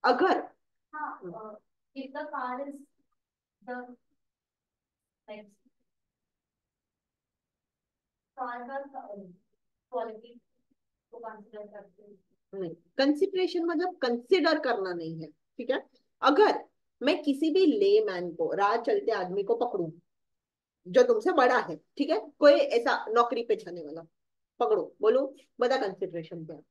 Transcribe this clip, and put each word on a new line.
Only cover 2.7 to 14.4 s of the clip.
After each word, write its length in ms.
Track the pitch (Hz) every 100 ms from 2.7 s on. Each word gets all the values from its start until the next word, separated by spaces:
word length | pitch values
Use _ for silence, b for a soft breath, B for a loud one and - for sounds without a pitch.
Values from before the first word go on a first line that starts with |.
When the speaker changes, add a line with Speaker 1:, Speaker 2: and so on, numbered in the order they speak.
| - - _ _ _ _ _ _ _
Speaker 2:
the 120 | 202 247 247 247 _ _ _ _ _ _ _ _ _ _ _ _ _
like, 200 | 208 208 _ _ _ _ _ _ _ _ _ _ _ _ _ _ _ _ _ _ _ _ _ _ _ _ _ _ _ _ -
कार 260 | 254 240
का 160 | 240 277 277 262 202 202 185 - _ _ _ _ _
quality 400 | 247 226 220 233 240 _ _ _ _ _ _ _
को 60 | 233
consider 480 | 226 208 202 214 208
करते 360 | 208 196 _
हैं। 580 | 208 202 _ _ _ 196
Speaker 1:
नहीं, 140 | 175 165 _ -
consideration 680 | 269 294 392 381 370 359
मतलब 320 | 339 330 359 359
consider 560 | 247 240 - 381